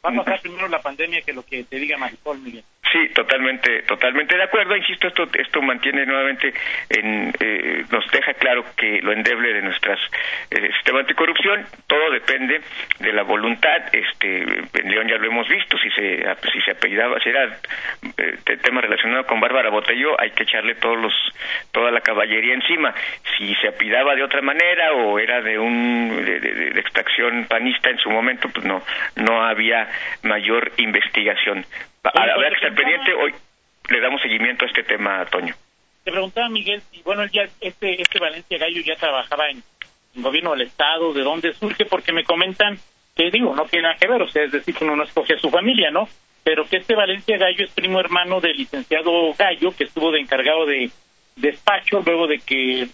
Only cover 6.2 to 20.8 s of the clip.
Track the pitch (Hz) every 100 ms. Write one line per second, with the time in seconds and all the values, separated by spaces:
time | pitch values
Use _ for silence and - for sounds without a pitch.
6.2 | 135 131 139 - - - - 110 107 107
7.2 | 98 - 107 104 78 80 - 110 - 135
8.2 | 139 135 127 123 117 - 110 104 98 107
9.2 | 117 117 120 104 95 92 101 95 - -
10.2 | - - - - 101 - - 131 131 151
11.2 | 160 160 - - - - - 147 160 127
12.2 | - 135 131 151 - - - - 95 107
13.2 | 101 104 113 113 160 165 - 117 - -
14.2 | 101 92 85 - - 85 95 104 113 113
15.2 | 110 117 113 190 - 113 104 107 101 92
16.2 | 95 95 - - 95 92 95 101 120 117
17.2 | 120 131 123 - - - - - - -
18.2 | - - - - 123 127 113 110 113 123
19.2 | 127 113 120 131 113 107 104 123 147 -
20.2 | 110 - 110 113 110 113